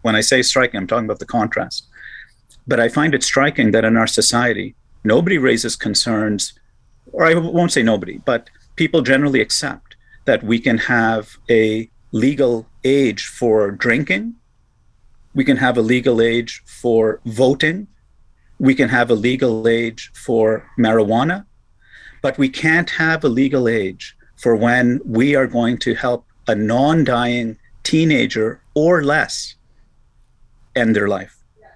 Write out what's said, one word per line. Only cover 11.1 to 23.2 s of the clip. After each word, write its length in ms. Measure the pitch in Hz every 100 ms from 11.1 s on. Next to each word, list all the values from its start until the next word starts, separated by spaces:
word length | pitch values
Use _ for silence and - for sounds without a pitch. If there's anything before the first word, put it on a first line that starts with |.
| 110 107 - -
a 400 | 113 110 110 113 _ -
legal 540 | 107 131 143 127 113 - -
age 420 | 131 139 127 104 -
for 440 | - 120 110 101
drinking, 640 | 101 120 123 147 190 233 - _ _ _ _ _ _ _ - -
we 100 | 139
can 120 | 131 120
have 200 | 127 120
a 60 |
legal 380 | 113 123 123 117
age 420 | 117 120 113 -
for 560 | - - 123 113 110 -
voting, 640 | 117 107 131 135 156 185 202 _ _ _ _ _ _ -
we 140 | 135
can 140 | 135 117
have 220 | 123 120
a 40 |
legal 520 | 110 120 127 131 110 113
age 460 | 117 117 113 -
for 500 | - - 113 110 110 - -
marijuana, 680 | 110 113 104 113 151 190 - _ _ _ _ - - -
but 160 | 135 -
we 100 | 135
can't 420 | - 160 170 165
have 340 | - 160 160